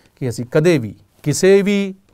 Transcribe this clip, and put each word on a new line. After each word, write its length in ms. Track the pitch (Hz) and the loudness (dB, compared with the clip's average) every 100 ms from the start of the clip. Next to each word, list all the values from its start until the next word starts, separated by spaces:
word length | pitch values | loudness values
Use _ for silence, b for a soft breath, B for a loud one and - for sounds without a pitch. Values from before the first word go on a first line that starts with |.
| b - | b -10
ਕਿ 140 | 131 | -10
ਅਸੀਂ 160 | 113 120 | -8 -4
ਕਦੇ 260 | 156 170 156 | 0 2 0
ਵੀ 180 | 107 - _ _ | -2 -14 _ _
ਕਿਸੇ 380 | 147 139 185 196 | -6 0 4 4
ਵੀ 340 | 196 202 196 190 _ | 2 -2 -4 -10 _